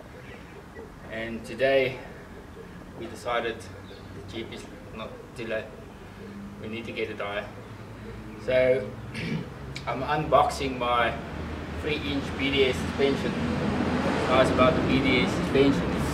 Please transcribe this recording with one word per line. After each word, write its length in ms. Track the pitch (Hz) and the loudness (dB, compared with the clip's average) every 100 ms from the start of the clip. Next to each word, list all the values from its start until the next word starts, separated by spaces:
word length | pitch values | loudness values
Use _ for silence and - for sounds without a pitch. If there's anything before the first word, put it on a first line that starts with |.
| - - - - - - - - - - - | -16 -16 -14 -14 -14 -16 -16 -14 -14 -14 -10
And 340 | 113 113 113 | -8 -6 -8
today 540 | 113 113 135 135 127 123 - - - - - - - - - - | -6 2 6 6 4 0 -10 -14 -14 -16 -14 -14 -14 -14 -14 -10
we 60 | 113 | -10
decided 500 | - 123 117 117 107 | -8 -2 -2 -2 -4
the 720 | - - - 98 - 95 98 | -10 -14 -14 -16 -14 -14 -10
Jeep 200 | 113 110 | -10 -8
is 100 | 107 - - - 110 | -10 -12 -14 -12 -10
not 140 | 107 - - - | -10 -12 -14 -10
too 100 | 113 | -4
low. 160 | 110 101 - - - - - - - - - | -4 -4 -12 -14 -14 -16 -14 -12 -12 -12 -10
We 60 | 110 | -8
need 160 | 113 | -8
to 80 | 113 | -8
get 180 | 113 107 | -4 -4
a 40 | |
tire. 300 | 104 101 101 - - - - - - - - - - - | -4 -4 -4 -6 -10 -14 -14 -14 -12 -12 -12 -12 -8 2
So 400 | 127 131 131 - - - | 6 8 6 2 -8 -8
<clears throat> 40 | - 165 156 - - - - - | -6 -2 -2 -4 -10 -10 -8 -4
I'm 160 | 120 | -2
unboxing 760 | 131 156 156 135 151 - 135 127 | 0 0 6 6 6 2 -2 0
my 340 | 120 120 113 - - - - - - - | 2 4 4 0 -6 -6 -6 -6 -6 -4
three 140 | 151 151 | -2 -2
inch 260 | 147 139 - - | 0 -2 -2 -2
B 120 | 135 | 2
D 140 | 135 131 | 6 6
S 100 | 123 | 4
suspension. 560 | - - 139 135 - 82 80 - - - - - - - - | 0 2 4 4 0 0 0 2 2 2 2 2 2 2 4
Nice 220 | 131 131 | 6 6
about 260 | - 127 127 | 8 6 6
the 60 | |
B 180 | 135 131 | 4 4
D 200 | 131 127 | 6 4
S 100 | 127 | 4
suspension 580 | - - 135 139 - - | 2 2 6 6 6 2
is, 140 | - - | 0 0